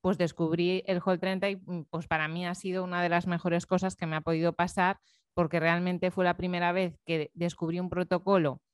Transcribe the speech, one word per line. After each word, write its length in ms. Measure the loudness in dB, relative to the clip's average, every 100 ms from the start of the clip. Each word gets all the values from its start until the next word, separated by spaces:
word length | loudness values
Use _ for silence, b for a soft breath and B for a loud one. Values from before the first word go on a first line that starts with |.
pues 160 | 0 0
descubrí 640 | -2 0 0 2 2 0 0
el 160 | -2
Hall 160 | 0 0
treinta 300 | 0 -2 -2
y, 60 | -4
mm, 260 | -8 -10 -6
pues 160 | -8 -2
para 200 | -2 0
mí 200 | -4 -6
ha 80 |
sido 280 | -6 -4 -4
una 200 | -4 0
de 80 | 2
las 160 | 2 2
mejores 400 | -2 0 0 0
cosas 280 | 0 0
que 120 | -4 -4
me 100 | -4
ha 60 |
podido 320 | 0 2 0
pasar, 460 | 0 -2 2 0 0 b b _
porque 260 | -2 0 2
realmente 500 | 2 2 2 0 0
fue 140 | 2
la 140 | 2 2
primera 340 | -2 0 0
vez 260 | 2 -2 -4
que 260 | -4 -2 -2
descubrí 440 | -2 -4 -2 -4 -2
un 120 | -2
protocolo 720 | -2 0 0 4 4 4 -2 _